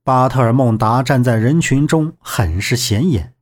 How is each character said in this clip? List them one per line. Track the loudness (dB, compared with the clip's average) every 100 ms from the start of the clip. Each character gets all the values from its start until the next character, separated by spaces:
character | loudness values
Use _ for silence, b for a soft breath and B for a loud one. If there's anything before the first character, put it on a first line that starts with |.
巴 | 0 0 2
特 | 2
尔 | 2
孟 | 2 2 0
达 | 0 0
站 | 0 0
在 | 2 2
人 | 2 0
群 | 0 0 0
中 | 0 -2 -8
很 | -8 -4 -2 -4
是 | -4 -4
显 | -2 -2 0
眼 | -2 -6 _